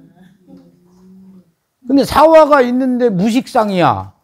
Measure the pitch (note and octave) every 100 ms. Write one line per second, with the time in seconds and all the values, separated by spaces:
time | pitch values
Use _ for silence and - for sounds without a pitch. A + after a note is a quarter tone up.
0 | - _ F#3 G3 F#3 - E3+ F3+ F3+ F3+
1 | F#3 F#3+ F#3+ F#3+ _ _ _ _ B3 C4+
2 | A3+ - D#4 D#4+ D4+ D4 B3 B3 C4 B3
3 | A#3+ F#3 G#3+ A3+ - B3+ G#3+ F#3 D3 G2+
4 | F#2+ -